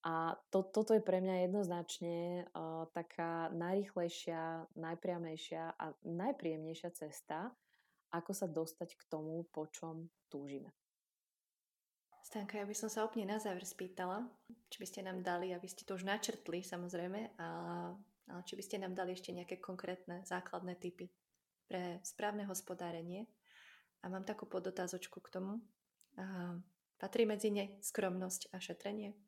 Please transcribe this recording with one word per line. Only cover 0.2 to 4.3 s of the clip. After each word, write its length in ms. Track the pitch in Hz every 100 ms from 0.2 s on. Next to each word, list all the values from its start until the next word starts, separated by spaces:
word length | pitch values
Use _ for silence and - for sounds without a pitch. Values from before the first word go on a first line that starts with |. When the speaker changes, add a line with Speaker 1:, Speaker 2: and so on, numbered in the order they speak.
| 165 - _
Speaker 1:
to, 80 | 190
toto 320 | 190 214 214
je 80 | 220
pre 160 | 214 185
mňa 180 | 185 185 180
jednoznačne, 680 | 202 185 175 170 - 170 170 175 175
e, 40 | 175 165 160 160 160
taká 560 | 170 165 - 165 165 165
najrýchlejšia, 920 | 170 175 190 202 - 175 - -